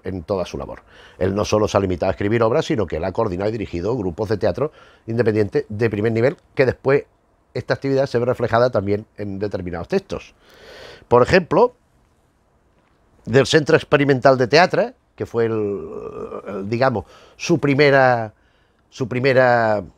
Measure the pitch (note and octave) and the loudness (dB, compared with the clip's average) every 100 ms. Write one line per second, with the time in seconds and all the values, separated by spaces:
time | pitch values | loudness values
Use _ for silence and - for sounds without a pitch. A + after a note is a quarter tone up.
0 | F#2+ F#2+ D#2 G2 F2 C#2 C#2 - _ - | -6 -10 -6 -6 -6 -10 -12 -16 _ -20
1 | - - F#2 G2 G#2 G#2+ G#2 G#2 F#2+ E2+ | -16 -4 -2 -2 -2 -2 0 0 0 -2
2 | F#2+ - G2+ A2+ A2+ C#3+ - C3+ F#2+ D2+ | -2 -2 -2 0 0 0 -2 -4 -4 -4
3 | F#2 F#2 A2 F2 G#2 A2 F#2+ E2+ F#2+ B2+ | -6 -4 -4 -2 -4 -4 -6 -6 -4 -4
4 | F#2 E2+ G#2 G#2 G#2 F2+ D3 - - _ | -4 -4 -4 -2 -2 -2 -6 -8 -20 _
5 | - A2+ A2+ G#2+ G2+ D3 - G#2 A2+ G2+ | -6 -2 0 0 0 -2 -4 -2 -2 0
6 | A2+ A2+ B2 - _ - B2+ - C3+ C#3 | -2 0 0 -2 _ -2 0 0 0 0
7 | - _ _ _ _ B2+ - B2+ C#3 C3+ | -2 _ _ _ _ -10 -6 -4 -2 0
8 | C#3 A#2+ B2 B2 A#2+ A#2 B2+ A2 G2 G#2 | 0 0 -2 -2 -2 0 0 -2 -2 -4
9 | A2 - G#2 G2 G#2 G2 F2+ E2+ F2 G3 | -6 -14 -10 -8 -8 -8 -10 -10 -4 -6
10 | - - - _ _ - - - - - | -4 -12 -12 _ _ -20 -20 -20 -20 -16
11 | - A#2+ B2 F3 D#3 D#3 B3 - _ _ | 2 2 4 2 2 0 0 -2 _ _
12 | _ _ _ _ _ _ _ _ _ _ | _ _ _ _ _ _ _ _ _ _
13 | _ _ - C3+ B2 D#3+ D3 D#3 - D3 | _ _ 0 2 4 2 2 0 2 2
14 | C#3 C3 C#3 B2+ A#2+ D3+ F#3 D3+ A3+ - | 2 4 4 4 4 4 4 2 -2 -6
15 | _ - G#2 A#2 A2+ A2 G#2 G2 D#2 C#2 | _ -12 -6 -2 0 0 -2 -4 -8 -12
16 | - - G2 - - F#2+ G2 A#2 C3 A2 | -12 -12 -12 -12 -12 -10 -4 0 0 0
17 | - - - - - E3 C#3+ C3+ D3 C3+ | -6 -16 -20 -8 -2 0 2 4 4 6
18 | B2+ A#2+ A2 _ _ _ _ _ _ - | 4 2 -2 _ _ _ _ _ _ -8
19 | A#2 B2+ C3+ B2+ B2+ A#2+ A2+ G#2 F#2 | -6 0 2 6 6 6 4 0 -4